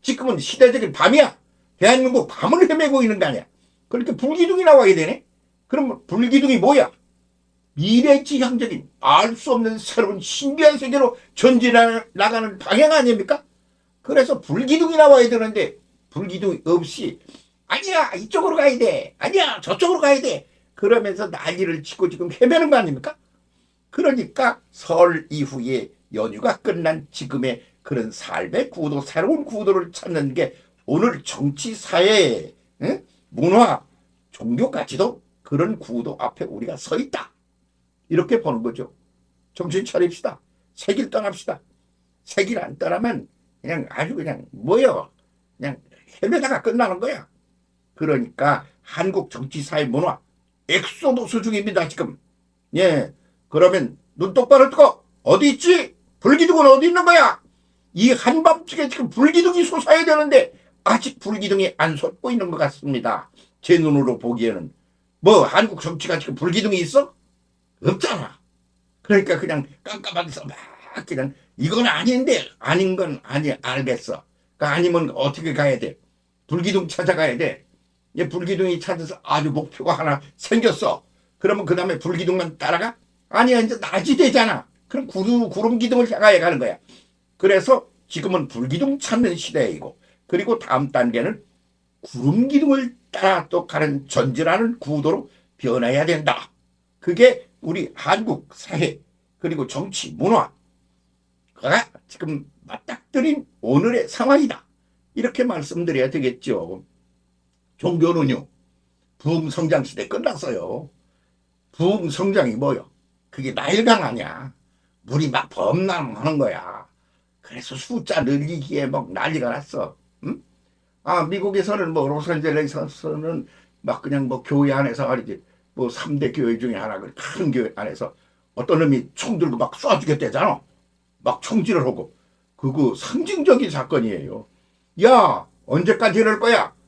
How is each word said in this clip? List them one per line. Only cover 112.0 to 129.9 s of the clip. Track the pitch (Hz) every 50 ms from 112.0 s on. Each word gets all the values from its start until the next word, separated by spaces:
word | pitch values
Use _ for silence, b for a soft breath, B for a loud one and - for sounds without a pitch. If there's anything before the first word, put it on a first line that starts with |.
| 175 156
성장이 | 143 - 185 196 196 208 143 123 107
뭐요? | 120 139 143 131 - - _ _ _ _ _ _ _ _ _
그게 | - - 135 135
나일강 | - - - 147 175 214 226 247 226 202
아니야. | 165 120 120 117 87 78 78 90 127 139 - _ _ _ _ _ _ _ _ _
물이 | _ - 127 147 156 139
막 | 123 131 - -
범람하는 | - - 92 101 123 175 185 190 180 170 147 123 107 101 120 156 156 147
거야. | 135 107 90 85 87 90 98 101 - _ _ _ _ _ _ _ _ _ _ _
그래서 | _ - - 127 123 - 131
숫자 | 131 - - 240 220 - - 190 160
늘리기에 | 139 127 143 143 147 151 170 156 135 - - 143 139
막 | 131 139 147 123 -
난리가 | 92 98 127 151 160 151 123 120
났어. | 120 135 139 - - - 101 87 - _ _ _ _ _ -
응? | 151 277 - _ _ _ _ _ _ _ _ _ _ _ _
아, | _ - 175 175 160
미국에서는 | 156 185 196 185 202 196 202 180 208 208 208 185 160
뭐 | 160 156 135 139
로스앤젤레스에서는 | 147 151 147 165 170 156 151 160 147 151 156 139 139 143 143 143 - - - 156 151 151 156 165 165 - - b b b b b b _
막 | - - - -
그냥 | - - 143 139 135 127
뭐 | 127 123
교회 | - - 143 143 143 139
안에서 | 139 139 139 131 117 - 127 120
말이지, | 131 123 113 117 98 - _ _ _ _ _ _ _
뭐 | - 127 120
삼 | 117 - - 151 147 139
대 | 143 120
교회 | - 151 131 117 117 110
중에 | 120 123 110
하나, | 95 101 110 104 95
그 | 98 98 -
큰 | - - - - - 185 151
교회 | 120 123 113 - -
안에서 | - 104 107 - - - - - _ _ _ _ _ _ _ _
어떤 | - 120 - 175 156
놈이 | 160 147 139 123 - - _
총 | - - - 226 165
들고 | 170 151 120
막 | 117 120 -
쏴주겠대잖아. | - - - 285